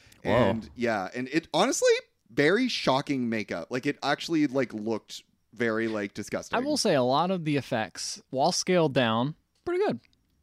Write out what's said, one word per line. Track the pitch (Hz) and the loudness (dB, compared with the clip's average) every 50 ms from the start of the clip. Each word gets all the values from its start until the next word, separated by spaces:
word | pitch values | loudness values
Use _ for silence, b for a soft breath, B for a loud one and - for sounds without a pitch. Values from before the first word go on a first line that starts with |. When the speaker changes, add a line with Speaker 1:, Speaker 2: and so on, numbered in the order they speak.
| b b b b b | b b b b b
Speaker 1:
Whoa. | - 101 | 0 2
Speaker 2:
And, | 120 120 95 104 113 107 - - | 4 4 4 2 -2 -4 -10 -8
yeah, | - 117 117 113 101 92 95 - | -4 -2 0 0 0 -2 -4 -6
and | 120 127 131 | -8 -6 -2
it, | 135 160 160 - - | -2 -2 -2 0 2
honestly, | 156 196 254 320 - 494 508 453 494 508 _ _ _ _ _ 113 | 2 2 2 2 2 4 4 4 2 0 _ _ _ _ _ 0
very | 117 143 151 185 226 262 247 | 2 4 4 4 4 2 0
shocking | - - - - 131 135 143 - 143 131 123 117 | -2 -2 0 2 2 2 2 0 -2 0 0 0
makeup. | 113 110 101 - 104 87 80 - | 0 -2 -2 -4 -4 -6 -6 -4
Like, | 117 131 - | -6 -4 -2
it | 143 147 - | -2 -4 -2
actually, | - 135 147 151 - - 165 156 147 139 | -2 -2 -2 -2 -2 -2 0 2 2 2
like, | 120 139 131 107 - | 2 0 -2 -2 -4
looked | 110 104 110 113 104 _ - - - - _ _ _ _ _ - | -6 -4 -4 -4 -4 _ -10 -20 -20 -20 _ _ _ _ _ -6
very, | 110 120 117 110 110 113 113 | -2 0 0 0 0 0 -2
like, | 110 107 104 101 - | -2 -4 -6 -6 -6
disgusting. | - 101 - - 92 87 - - 226 | -8 -10 -6 -6 -6 -6 -2 -4 -2
Speaker 1:
I | |
will | 254 285 302 | -2 0 -2
say | 247 - 226 165 | 0 2 2 2
a | 135 123 | 2 4
lot | 123 131 143 165 180 | 4 2 2 2 0
of | 190 180 160 | -2 -2 -2
the | 156 147 | -2 -2
effects, | 139 123 - 139 113 110 87 - - - - - - - - | -2 -2 -2 -2 -2 -2 -4 -8 -12 -10 -10 -10 -12 -14 -8
while | - 127 139 170 | -2 0 0 2
scaled | 180 - - - 185 180 160 151 127 | 0 0 -2 0 2 2 2 2 2
down, | 135 123 113 110 113 123 143 160 _ _ _ _ _ - | 2 2 2 2 0 0 -2 -4 _ _ _ _ _ -6
pretty | - 349 359 415 | -4 -2 0 0
good. | 403 170 117 _ _ _ _ _ _ _ _ | 0 -2 -4 _ _ _ _ _ _ _ _